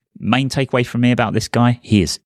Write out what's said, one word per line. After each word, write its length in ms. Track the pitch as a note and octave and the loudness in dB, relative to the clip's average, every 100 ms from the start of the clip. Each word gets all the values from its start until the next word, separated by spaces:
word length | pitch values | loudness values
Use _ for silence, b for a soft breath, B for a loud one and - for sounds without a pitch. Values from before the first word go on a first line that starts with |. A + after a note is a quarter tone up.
| _ - | _ -10
main 320 | F#2+ B2 C3+ | -2 -2 -2
takeaway 340 | - C3 B2+ | -4 -2 -2
from 160 | A#2 A#2+ | -2 0
me 100 | B2 | 0
about 220 | A#2+ A2 | 2 0
this 160 | A2 - | -2 -2
guy, 320 | A#2 A#2+ A#2+ | 0 2 0
he 200 | - G#2 | 0 2
is 180 | F2 - | 2 -4